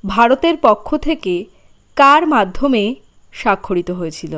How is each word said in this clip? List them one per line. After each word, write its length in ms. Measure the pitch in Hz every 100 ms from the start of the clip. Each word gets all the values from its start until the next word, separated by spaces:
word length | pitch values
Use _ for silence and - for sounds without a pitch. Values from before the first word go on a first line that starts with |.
ভারতের 520 | 196 202 233 262 339 330 247
পক্ষ 220 | 208 - 294
থেকে 380 | 294 - - 175 214 _ _ _ _ -
কার 260 | 226 294 339
মাধ্যমে 560 | 269 190 185 285 240 202 269 _ _ _
স্বাক্ষরিত 580 | - 240 196 - 180 175
হয়েছিল? 440 | 180 165 156 160